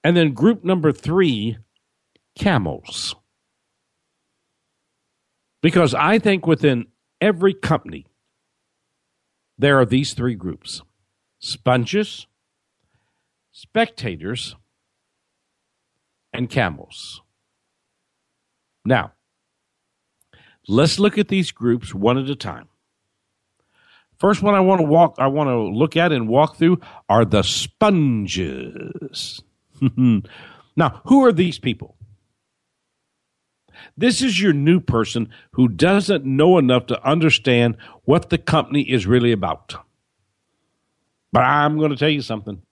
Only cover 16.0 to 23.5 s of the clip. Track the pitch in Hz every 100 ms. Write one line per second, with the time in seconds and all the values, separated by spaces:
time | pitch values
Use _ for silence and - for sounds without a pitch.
16 | _ _ _ 131 123 135 95 71 - -
17 | - - _ _ _ _ _ _ _ _
18 | _ _ _ _ _ _ _ _ - 123
19 | 78 _ _ _ _ _ _ _ _ _
20 | _ _ _ _ _ _ - 135 156 -
21 | 208 208 - 196 170 - 120 120 - 95
22 | 104 131 135 139 - 64 - _ _ _
23 | _ _ _ _ _